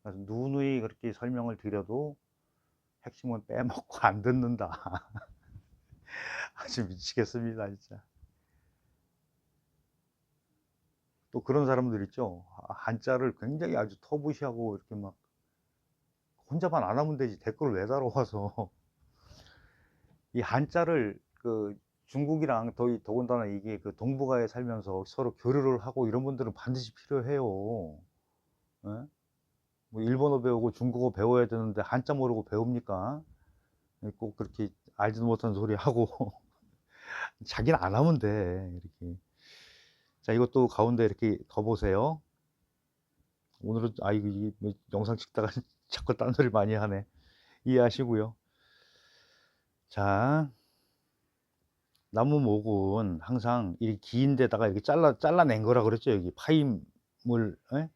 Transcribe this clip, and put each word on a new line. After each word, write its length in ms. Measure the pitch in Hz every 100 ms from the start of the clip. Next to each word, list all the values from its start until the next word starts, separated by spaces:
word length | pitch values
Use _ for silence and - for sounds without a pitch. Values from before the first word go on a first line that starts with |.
그래서 160 | 107 95
누누이 640 | 98 113 135 139 139 131
그렇게 320 | 110 - 117
설명을 440 | 104 120 123 117 107
드려도 580 | 107 104 95 123 147 143 _ _ _ _ _ _ _ _ 120
핵심은 400 | - 127 113 -
빼먹고 540 | 117 123 - - -
안 200 | 110 104
듣는다. 480 | 113 127 120 117 92
<laughs> 600 | - 92 90 - - - - _ - _ _ _ - - - - - - -
아주 300 | - 127 95
미치겠습니다, 840 | 90 - - 110 123 117 110 101
진짜. 340 | 98 _ 104 _ _ - _ _ _ _ _ _ _ _ _ _ _ _ _ _ _ _ _ _ _ _ _ _ _ _ _ _ _ _ _ _
또 100 | 123
그런 240 | - 139 135
사람들 380 | 127 127 107 98
있죠. 400 | - 113 87 92 -
아, 160 | -
한자를 640 | - - 113 - 127 127 -
굉장히 380 | 110 151 170 131
아주 180 | 110 95
터부시하고 760 | _ 147 143 143 143 117 113 98
이렇게 200 | _ 107
막 200 | 98 - _ _ _ _ _ _ _ _ _ _ _ _ _
혼자만 340 | 160 180 156
안 140 | 95 120
하면 200 | 156 143
되지 220 | 127 101
댓글을 340 | - - 147 95
왜 100 | 104
달아와서. 840 | 135 131 139 117 107 101 - 101 _ _ _ _ _ - -
<laughs> 1000 | - - _ _ _ _ _ _ _
이 80 | 123
한자를 760 | 107 123 147 175 170 160 104 - _ _
그 440 | 120 110 104 104 _ _ _
중국이랑 680 | 135 143 156 151 117 117
더-, 260 | - 120 117
더군다나 420 | - 117 120 123 107
이게 320 | 101 104 104
그 160 | 101 -
동북아에 520 | 117 135 135 127 113
살면서 560 | 123 123 113 98 95 95
서로 300 | - 120 -
교류를 500 | 120 139 135 123 113
하고 220 | 131 113
이런 160 | 117
분들은 300 | 135 131 113
반드시 400 | - - 127 113 -
필요해요. 1040 | _ 139 117 143 120 95 104 113 82 76 87 _ _ _ _ _ _ _ 101
예? 220 | 110 147 _ _ _ _ _ _ _ _
뭐 120 | 110
일본어 400 | 113 131 147 135
배우고 300 | 123 117 117
중국어 400 | - 123 120 127
배워야 360 | 95 110 123 120
되는데 340 | 113 110 104
한자 320 | - 123 123
모르고 320 | 143 127 110 -
배웁니까? 760 | 107 117 123 117 95 104 147 156 - _ _ _ _ _ _
예, 80 | 107 -
꼭 200 | 113 -
그렇게 320 | 104 - 104 _ _ -
알지도 300 | 104 110 117
못한 280 | 113 113
소리 220 | 98 107 101
하고 320 | 147 120 113
<laughs> 1400 | - - - _ _ _ _ _ - - - - _ -
자기는 320 | - 117 -
안 140 | 90 104
하면 240 | 156 151
돼, 80 | 107 107 90 92 95
이렇게. 460 | 87 87 _ 87 87 _ _ - - - - _ _ _ _
자, 120 | -
이것도 340 | 113 123 135 123
가운데 380 | - 113 120 110
이렇게 320 | 104 113 95 -
더 140 | -
보세요. 580 | 107 107 104 95 135 156 _ _ _ _ _ _ _ _ _ _ _ _ _ _
오늘은, 340 | 101 113 113 110
아, 100 | 98
이거, 140 | 107 104
이게 240 | 101 104 -
뭐 140 | 107 98 _
영상 240 | 101 104 113
찍다가 300 | - - 107
<laughs> 180 | 127 - _ _
자꾸 260 | - - 123
딴소리 340 | 117 123 127
많이 240 | 107 101
하네. 320 | 107 104 98 101 _ _ _ _ _ 123
이해하시고요. 680 | 123 120 127 123 113 107 - _ _ _ _ _ _ _ _ _ _ _ _ _ _ _
자, 640 | - 101 98 123 156 147 120 _ _ _ _ _ _ _ _ _ _ _ _ _ _ _
나무 280 | 104 131 147
목은 800 | 123 107 107 101 95 104 104 82
항상 540 | - 123 110 120 98 87
이 180 | 113 104
긴 360 | - 120 139 135
데다가 320 | 127 107 110
이렇게 140 | 98
잘라, 360 | - 151 156 120
잘라낸 460 | 151 175 160 110
거라 200 | 107 123
그랬죠. 280 | 110 110 -
여기 200 | 104 87 -
파임을, 1200 | - 160 143 104 - _ _ _ 120 117 107 - _
예? 160 | 139 160